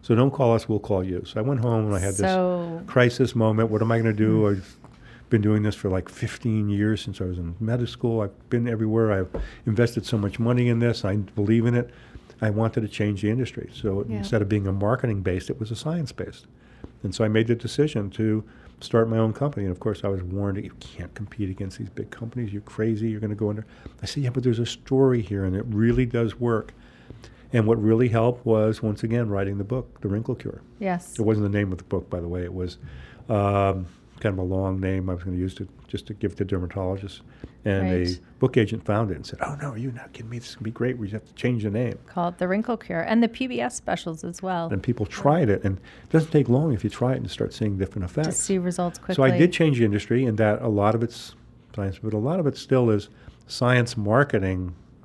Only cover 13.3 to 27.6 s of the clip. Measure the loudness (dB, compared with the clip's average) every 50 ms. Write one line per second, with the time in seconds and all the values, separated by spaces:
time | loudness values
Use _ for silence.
13.3 | 0 0 -2 -4 -6 -12 -12 -12 -14 -6 -4 -2 -2 -2 -2 -4 -6 -6 -4 0
14.3 | 0 0 2 2 0 0 2 0 -2 0 2 2 2 2 0 -2 -2 -2 -2 -2
15.3 | -2 -2 -4 -6 -6 -6 -6 -8 -8 -6 -6 -4 -4 -4 -4 -6 -8 -10 -12 -12
16.3 | -12 -18 -20 -20 -20 -20 -20 -20 -20 -20 -20 -20 -20 -8 -6 -6 -2 0 0 2
17.3 | 4 4 4 4 2 -2 -2 -8 0 0 0 0 0 -4 -6 -6 -4 -2 0 0
18.3 | 0 -2 -4 -8 -18 -20 -20 -20 -20 -20 -10 2 4 4 4 4 2 2 2 2
19.3 | 0 -2 -4 -4 -2 -4 -4 -4 -4 -4 -4 -4 -4 -2 -2 -2 -2 -2 -4 -4
20.3 | -4 -2 -2 -2 -2 -4 -8 -10 -14 -18 -20 -20 -16 -14 -16 -16 -12 -12 -12 -12
21.3 | -8 -6 -6 -6 -4 -6 -8 -10 -8 -10 -12 -12 -8 -10 -12 -10 -10 -12 -12 -10
22.3 | -8 -6 -6 -6 -8 -10 -12 -12 -4 -2 0 0 0 0 -2 -4 -4 -4 -4 -4
23.3 | -2 -2 -2 -2 -2 -4 -8 -12 -18 -18 -18 -20 -16 -12 -12 -8 -6 -4 -4 -2
24.3 | -2 0 0 0 2 2 -2 -4 -6 -10 -4 0 4 4 6 6 4 2 0 -2
25.3 | -2 -2 0 0 0 -2 -4 -2 0 2 4 4 4 4 2 0 0 0 0 0
26.3 | -2 -2 -2 0 0 0 -2 -6 -16 -20 -20 -20 -20 -20 -20 -20 -20 -20 -20 -20
27.3 | -20 -20 -14 0 2 2